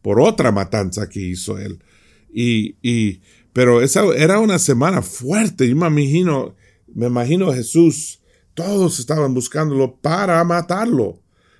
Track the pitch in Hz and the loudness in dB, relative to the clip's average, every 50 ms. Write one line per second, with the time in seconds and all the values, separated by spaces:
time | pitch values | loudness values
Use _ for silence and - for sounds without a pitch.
0 | - 104 104 117 147 220 220 220 156 120 104 98 98 92 - 110 98 92 - 107 | -4 0 2 4 4 4 4 2 2 2 2 0 -2 -2 -2 -4 -4 -4 -6 -8
1 | 107 95 - 101 95 90 90 90 - 101 101 98 101 98 92 - _ _ _ _ | -8 -8 -8 -8 -8 -8 -8 -8 -8 -10 -10 -10 -10 -12 -14 -16 _ _ _ _
2 | _ _ _ _ _ _ - 117 120 120 117 110 104 - - _ - 120 120 117 | _ _ _ _ _ _ -6 -4 -2 0 0 0 -2 -4 -6 _ -4 -2 -2 0
3 | 110 104 92 92 _ _ _ _ _ _ - 123 127 123 120 120 127 143 - 190 | 0 -2 -4 -6 _ _ _ _ _ _ -2 2 4 4 4 4 4 2 2 2
4 | 208 190 120 123 156 160 190 214 226 214 190 160 - - 131 117 139 175 190 151 | 2 2 2 2 2 2 4 4 2 2 2 2 2 2 2 2 2 0 0 -2
5 | - - - - 123 131 180 214 226 185 - - 135 120 127 156 175 165 151 147 | -4 -6 -8 -10 -6 -4 -2 0 0 -2 0 0 0 2 2 2 0 0 0 0
6 | 143 135 147 175 185 175 147 135 123 - - _ _ _ _ _ _ _ - 107 | 0 0 0 0 0 0 0 -2 -4 -8 -12 _ _ _ _ _ _ _ -8 -6
7 | 117 123 123 120 120 127 165 185 190 180 131 127 117 - - 165 170 160 - - | -4 -2 -2 -2 -2 0 0 0 0 0 -2 -4 -4 -2 4 4 4 4 4 0
8 | - - - - _ _ _ _ _ _ - - 170 190 202 196 185 165 - - | -6 -12 -14 -18 _ _ _ _ _ _ -12 -10 -6 -2 0 0 0 0 0 -4
9 | 123 - 156 156 147 135 127 127 120 - - 151 156 156 139 135 135 127 - _ | -6 -4 -2 0 0 0 0 -2 -4 -4 -4 -4 -2 -2 0 0 0 -2 -2 _
10 | - 147 160 185 208 190 170 165 170 170 170 175 170 - 175 196 226 240 180 127 | -4 -4 -2 -2 0 2 2 2 2 2 0 -2 -2 -4 -4 -4 -2 0 0 0
11 | 107 90 - - _ _ _ _ _ _ _ _ | 0 -2 -4 -10 _ _ _ _ _ _ _ _